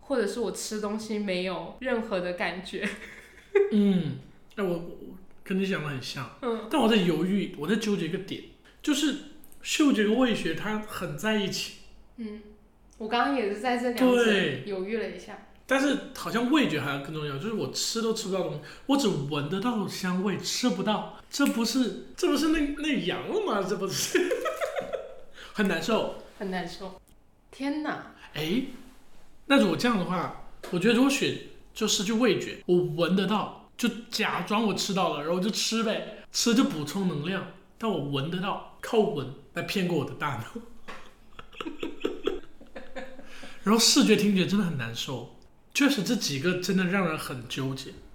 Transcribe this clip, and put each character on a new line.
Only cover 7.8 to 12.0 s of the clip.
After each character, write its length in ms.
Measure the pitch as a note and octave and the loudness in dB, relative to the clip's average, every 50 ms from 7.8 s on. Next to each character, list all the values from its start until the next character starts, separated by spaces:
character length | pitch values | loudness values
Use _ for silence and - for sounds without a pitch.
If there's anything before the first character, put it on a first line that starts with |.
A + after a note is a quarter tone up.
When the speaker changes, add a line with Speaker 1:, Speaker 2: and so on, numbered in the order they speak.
| A3 G#3+ G3+ | 2 0 0
Speaker 2:
结 100 | F3+ E3+ | 0 0
一 40 | D3+ | -2
个 80 | - - | -4 -4
点， 240 | - - C#3 - - - - _ _ - - - - | -6 -6 -8 -10 -10 -14 -20 _ _ -20 -20 -8 -2
就 100 | - D4 | 0 0
是 240 | C#4 D4 D4+ - - - - - - - - - - - | 2 2 0 0 -2 -6 -14 -18 -18 -18 -18 -18 -14 -6
嗅 300 | - - - D#4 C#4+ A3 | -4 2 4 6 6 6
觉 160 | G3+ G#3+ G#3 | 6 4 4
和 60 | A3 | 4
味 200 | B3 C4 B3 G#3+ | 4 4 4 2
觉 200 | - - F3 D#3+ | 0 0 -2 -2
它 260 | - E3 G3+ G#3+ G#3+ | -2 -2 -2 -4 -4
很 360 | G#3+ - - - F#3+ D#3+ D3 - | -4 -6 -8 -8 -6 -6 -6 -4
在 180 | - G#3+ A3 | -2 0 2
一 120 | G#3+ G3 F3+ | 2 0 0
起。 240 | F3 - - - - - - - - - | -2 -4 -6 -8 -10 -16 -20 -20 -20 -20